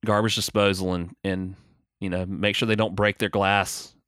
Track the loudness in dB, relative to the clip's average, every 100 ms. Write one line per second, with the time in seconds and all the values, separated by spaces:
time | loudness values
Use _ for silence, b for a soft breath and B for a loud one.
0 | 2 2 2 0 -2 2 2 2 -2 -4
1 | -6 -6 -4 -4 -6 -10 b b _ _
2 | -6 -4 -4 -2 -2 0 0 0 0 2
3 | 0 2 -2 2 4 4 2 -6 -14 _